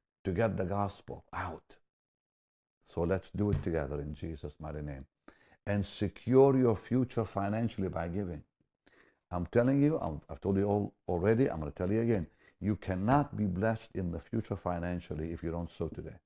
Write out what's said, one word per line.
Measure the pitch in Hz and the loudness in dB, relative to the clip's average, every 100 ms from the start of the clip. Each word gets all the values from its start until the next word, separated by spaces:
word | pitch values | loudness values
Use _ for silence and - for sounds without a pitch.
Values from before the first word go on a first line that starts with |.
| _ _ | _ _
to | 98 | -2
get | 90 113 92 | 2 2 2
the | 90 | 0
gospel | 101 101 - - - - | 0 0 -4 -12 -14 -10
out. | - 92 80 - - _ _ _ _ _ _ _ _ _ _ | -8 -6 -8 -16 -20 _ _ _ _ _ _ _ _ _ _
So | - 85 | -8 -2
let's | 85 92 - | 0 0 -2
do | 90 104 | -2 0
it | 98 | 0
together | 90 80 69 73 | 0 -2 -2 -4
in | 76 76 | -6 -8
Jesus' | 82 76 76 - | -8 -8 -10 -10
mighty | 78 76 | -10 -8
name. | 73 67 69 _ - - _ _ - | -8 -10 -14 _ -20 -20 _ _ -2
And | 101 92 | 0 -2
secure | - 101 - - 131 139 131 | -4 -4 -2 4 8 8 8
your | 123 104 | 4 2
future | - 127 120 117 104 | 0 0 0 -2 -2
financially | 98 101 107 117 - 92 | -2 -2 0 -2 -2 -4
by | 82 85 | -2 -4
giving. | 92 90 76 - _ _ _ _ - _ _ - | -4 -4 -8 -12 _ _ _ _ -20 _ _ -6
I'm | 90 85 | -4 0
telling | 117 127 139 | 2 4 4
you, | 147 160 | 4 2
I'm, | 85 73 - | -2 -6 -10
I've | 78 | -4
told | 95 95 | 0 2
you | 101 | 2
all | 101 101 - - | 0 -2 -6 -4
already, | 87 98 113 139 | 2 4 4 2
I'm | 82 | 0
gonna | 76 | -6
tell | - 92 | -4 0
you | 110 | 2
again, | 117 104 76 _ _ _ | 2 0 -2 _ _ _
you | 98 101 | -2 -2
cannot | - 92 104 143 143 104 | -2 0 2 2 2 -2
be | 104 | -2
blessed | 90 110 110 - - | 0 0 -2 -6 -6
in | 90 | -4
the | 80 | -6
future | - 110 - 98 | -6 -6 -4 -4
financially | 90 87 87 87 - 78 80 | -2 -2 -2 -4 -6 -6 -6
if | 85 | -6
you | 82 | -6
don't | 85 85 | -6 -6
sow | - 80 | -6 -8
today. | - 78 - | -8 -14 -16